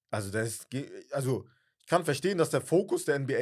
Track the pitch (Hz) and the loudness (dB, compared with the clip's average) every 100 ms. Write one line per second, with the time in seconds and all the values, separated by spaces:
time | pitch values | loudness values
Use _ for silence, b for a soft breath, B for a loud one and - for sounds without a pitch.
0 | _ 107 98 107 113 107 - 127 - 95 | _ -4 -2 -2 -2 -4 -8 -8 -6 -12
1 | - 139 131 117 b b b b - 180 | -6 -2 0 0 b b b b 0 2
2 | 165 135 185 190 160 139 131 165 202 - | 2 0 0 2 2 0 2 2 2 0
3 | - 143 135 120 | 0 0 0 0